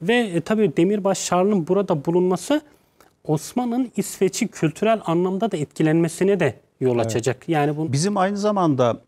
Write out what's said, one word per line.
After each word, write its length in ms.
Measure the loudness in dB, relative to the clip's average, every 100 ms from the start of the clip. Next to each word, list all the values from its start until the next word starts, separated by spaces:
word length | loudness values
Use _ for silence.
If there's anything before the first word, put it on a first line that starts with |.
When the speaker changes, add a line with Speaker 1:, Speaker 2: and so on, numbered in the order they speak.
Speaker 1:
Ve, 140 | 0 0
e, 260 | 0 -2
tabii 360 | 0 2 2 2
Demirbaş 400 | 2 2 0 -2
Şarl'ın 500 | 0 0 2 2 0
burada 380 | 0 0 -2 0
bulunması 560 | 0 2 0 -2 -2 -4 _ _ _ _ _
Osmanlı'nın 680 | -4 -4 -4 -6 -2 -2 -4 -4
İsveç'i 520 | -6 -2 -2 0 -6
kültürel 540 | -2 -2 0 0 0 0
anlamda 460 | -2 0 -2 -2
da 60 | -4
etkilenmesine 840 | -6 0 2 2 2 0 0 2
de 160 | 0 -2 _ -2
yol 160 | 0 2
Speaker 2:
Evet. 100 | 0
Speaker 1:
açacak. 440 | 0 -2 -4 -2
Yani 280 | 0 0 -2
bu 140 | -2
Speaker 2:
Bizim 260 | -2 0 0
aynı 200 | 0 0
zamanda 640 | -2 2 2 4 2 0